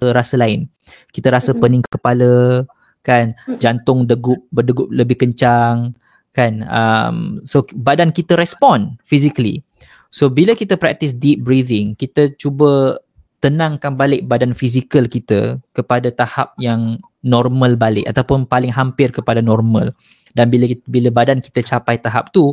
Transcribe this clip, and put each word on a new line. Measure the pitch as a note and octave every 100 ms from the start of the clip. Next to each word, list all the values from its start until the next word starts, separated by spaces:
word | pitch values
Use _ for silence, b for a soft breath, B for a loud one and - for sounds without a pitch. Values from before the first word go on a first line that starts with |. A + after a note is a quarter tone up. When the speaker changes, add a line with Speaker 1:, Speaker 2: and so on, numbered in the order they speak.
| B2
Speaker 1:
rasa | A#2+ A#2 C3
lain? | A#2 G#2+ - _ b b b
Kita | - C3
rasa | B2+ -
Speaker 2:
Mm-hmm. | B2
Speaker 1:
pening | A#2+ B2 A#2+
kepala, | - - B2 B2 B2 B2 B2+ C3 b b _
kan? | - B2 A#2 A2+
Speaker 2:
Mm. | - B3+
Speaker 1:
Jantung | A#2+ A#2+ - B2+ A#2+
degup, | A#2 B2 B2+ -
berdegup | - B2+ B2 C3
lebih | - A#2+ B2+
kencang, | B2 A#2+ A#2 A#2+ A#2 A#2+ A#2+ A#2+ _ _ _
kan? | - A#2+ A2 A2
Um, | A#2 A2+ A2 A#2 A2+ G#2 G#2
so, | C3 D3 - -
badan | A#2+ D3 E3+
kita | D#3+ E3
respond | E3+ E3+ - C#4 C#3 G2+ B2
physically. | _ D3 D3 - A2+ D3+ - _ b b b
So, | - C#3+
bila | C3 F#3 A#3+
kita | G3+ G3
practice | E3 - D3+
deep | B2 C#3 D3
breathing, | B2 C3 B2+ A2 G#2
kita | G#2+ C3 - D3 C#3
cuba | D3 C#3 D3 C#3 C3+ - - _ _ _
tenangkan | C#3 D3+ D#3+ D3 C#3+
balik | C3+ C#3 C#3
badan | B2+ A#2+ B2+ B2
fizikal | B2+ B2 - D3
kita | A#2 A#2+ - G2+ A2+ C3 - -
kepada | A#2+ B2 B2
tahap | A#2+ A#2+ - C3+ -
yang | B2 A#2 A2+ A2+ - _
normal | B2+ A#2+ B2 C3 B2+ A#2+
balik | A2+ G#2 -
ataupun | A2+ B2+ C3+ B2+
paling | B2+ B2+
hampir | B2 C3 - C3+
kepada | B2+ A#2+ A2+
normal. | A2+ A2 A2+ A2 A#2 - b b b
Dan | - A#2+
bila | B2 B2
kit-, | B2 -
bila | B2 A#2+
badan | A#2+ A#2+ C3+
kita | - -
capai | A#2+ B2 -
tahap | A#2 A2+ A#2+ -
tu, | G3 D3